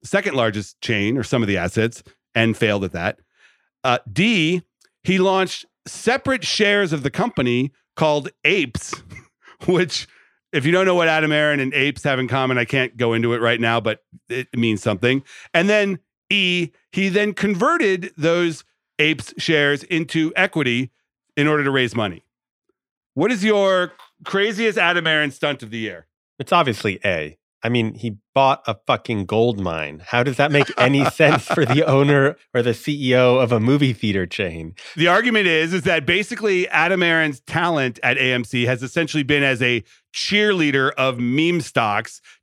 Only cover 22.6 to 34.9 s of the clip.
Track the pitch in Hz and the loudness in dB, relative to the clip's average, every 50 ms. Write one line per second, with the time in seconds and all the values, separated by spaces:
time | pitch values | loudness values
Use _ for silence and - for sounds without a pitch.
22.6 | _ _ _ _ _ _ _ _ _ _ - 135 170 220 254 185 190 220 208 202 | _ _ _ _ _ _ _ _ _ _ -2 0 0 0 0 0 2 2 2 4
23.6 | 196 190 190 185 180 - - - - - _ _ 151 - - 196 202 226 208 196 | 4 2 2 2 0 -2 -6 -16 -20 -20 _ _ -10 -4 -2 0 0 0 -2 -2
24.6 | 233 220 185 214 180 170 175 175 160 160 156 151 151 143 - - 160 147 185 - | -2 0 0 2 0 0 0 0 0 0 0 0 0 -2 -4 -4 -4 -4 -4 -6
25.6 | 120 107 113 113 110 104 90 82 - _ _ _ _ _ _ - 139 - 185 175 | -10 -12 -10 -10 -10 -10 -10 -14 -20 _ _ _ _ _ _ -10 -2 0 2 2
26.6 | 156 131 107 - - 107 92 - - 101 90 80 76 76 76 _ _ _ _ _ | 2 2 0 -2 -2 -4 -4 -2 -2 -2 -2 -2 -4 -8 -12 _ _ _ _ _
27.6 | - 117 123 120 110 110 101 110 - 117 104 104 _ _ - 139 135 131 135 - | -4 -2 0 0 0 -2 -4 -8 -8 -8 -8 -10 _ _ 0 2 2 2 2 0
28.6 | - 120 104 - _ - 127 107 - - 117 101 95 87 104 113 117 123 113 101 | -4 -8 -8 -6 _ -2 -2 -2 -2 -4 -4 -4 -4 -2 0 2 2 2 0 -2
29.6 | 95 87 82 80 76 73 76 78 - - - 120 123 139 120 - 143 156 143 143 | -4 -6 -4 -6 -8 -8 -10 -14 -8 -2 0 0 0 0 0 0 2 2 4 2
30.6 | 135 - - - 123 127 139 139 139 160 - - 160 143 156 - - - 170 170 | 2 0 0 0 2 2 4 2 2 2 2 4 4 4 4 2 0 0 0 0
31.6 | 147 - 143 147 160 151 135 135 143 143 143 139 135 143 175 - _ _ - 120 | 2 2 2 2 2 4 4 4 4 4 4 4 4 2 0 -4 _ _ -2 0
32.6 | 117 120 110 - - 151 147 143 135 127 123 127 127 123 123 127 127 117 123 110 | 0 0 -2 -2 -4 -6 -4 -2 0 2 4 6 6 6 4 4 2 2 2 2
33.6 | 110 127 139 143 143 131 110 - - 107 95 95 90 90 - - 98 87 82 82 | 2 4 2 4 2 0 0 0 -2 -2 0 -2 -2 -4 -4 -6 -6 -6 -6 -8
34.6 | 80 82 95 - - - | -12 -12 -14 -16 -18 -10